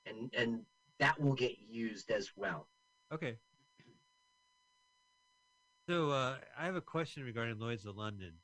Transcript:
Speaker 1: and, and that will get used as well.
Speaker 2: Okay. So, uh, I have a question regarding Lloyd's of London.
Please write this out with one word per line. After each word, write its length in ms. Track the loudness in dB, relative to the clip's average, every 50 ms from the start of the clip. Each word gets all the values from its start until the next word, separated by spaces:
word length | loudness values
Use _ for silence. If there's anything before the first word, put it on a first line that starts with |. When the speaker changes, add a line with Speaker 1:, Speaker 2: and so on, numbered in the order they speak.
| -12
Speaker 1:
and, 280 | -10 -8 -6 -6 -2 2
and 280 | 2 2 2 2 -2 -4 _ _ _ _ _ _ 2
that 200 | 4 4 4 4
will 140 | 4 4 4
get 240 | 4 2 0 0 -2
used 500 | -12 -8 -4 -2 -2 -2 -2 -4 -2 0
as 180 | 0 0 0 -2 -6
well. 320 | -4 -2 -2 -2 -4 -8 _ _ _ _ _ _ _ _ -8
Speaker 2:
Okay. 260 | -6 -4 -4 -4 -6 -6 _ _ _ _ _ _ _ -20 -20 -20 -20 -20 _ _ _ _ _ _ _ _ _ _ _ _ _ _ _ _ _ _ _ _ _ _ _ _ _ _ _ _ _ _ _ _ _ _ _ _ -2 2
So, 220 | 2 4 4 4
uh, 260 | 4 4 4 2 0 -4 -8 -12 -8
I 80 | -4 -4
have 100 | -2 -2
a 40 | -2
question 420 | -4 -2 -2 -2 -2 -2 -4 -8 -6
regarding 360 | -4 -2 -2 0 -2 -2 -2
Lloyd's 260 | -2 -2 -2 -2 -4
of 120 | -8 -6
London. 340 | -4 -4 -4 -4 -6 -10 -12 -14 -16